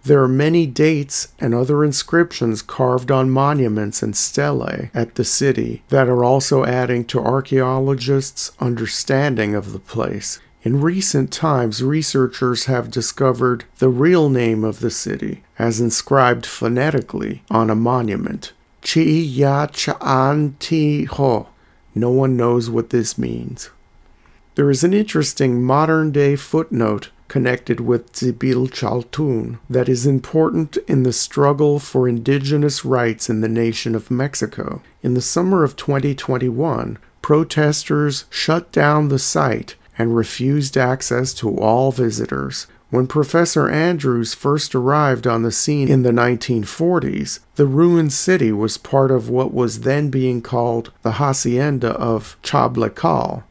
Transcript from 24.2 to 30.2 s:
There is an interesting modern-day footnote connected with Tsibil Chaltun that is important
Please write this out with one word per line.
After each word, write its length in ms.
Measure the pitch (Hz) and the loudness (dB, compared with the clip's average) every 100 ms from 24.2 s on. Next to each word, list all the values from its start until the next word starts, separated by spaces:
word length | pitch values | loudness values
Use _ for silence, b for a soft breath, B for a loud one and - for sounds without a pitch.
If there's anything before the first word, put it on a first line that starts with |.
| b b b - | b b b 0
There 140 | 143 | 2
is 160 | 135 170 | 2 2
an 80 | |
interesting 680 | 202 214 160 143 - 135 120 | 2 0 -2 -2 0 0 2
modern-day 760 | 127 139 160 160 156 147 143 143 | 2 2 2 2 2 2 2 0
footnote 720 | - 120 - 117 113 104 - _ _ | -2 -2 -2 0 0 -2 -6 _ _
connected 520 | 143 123 123 - 120 | -2 0 -2 -2 -2
with 320 | 120 120 - | 0 0 -2
Tsibil 560 | - 127 117 131 127 131 | -4 -4 -2 0 0 0
Chaltun 920 | - 107 120 117 - 151 117 117 117 - | -2 -2 -2 -4 -4 -2 -2 -4 -10 -4
that 180 | 123 123 | -2 0
is 200 | 123 135 | 2 2
important 680 | 135 | 0